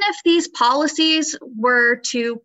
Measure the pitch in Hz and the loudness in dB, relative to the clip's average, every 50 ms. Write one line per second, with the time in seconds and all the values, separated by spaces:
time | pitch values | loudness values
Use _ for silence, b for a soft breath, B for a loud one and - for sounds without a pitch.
0 | 415 415 415 - - 339 339 339 339 - - - 240 240 262 294 311 294 302 311 | -2 -4 -4 0 2 2 2 2 0 -2 -2 0 2 2 2 2 0 -2 0 0
1 | 320 320 311 320 294 311 311 - - 262 240 214 226 247 247 240 240 233 247 240 | 0 2 2 0 -2 -4 -8 -10 -14 -16 -8 -2 0 2 2 4 2 2 0 -2
2 | - - - 240 233 233 233 233 | -4 -6 -4 -4 -4 -4 -6 -8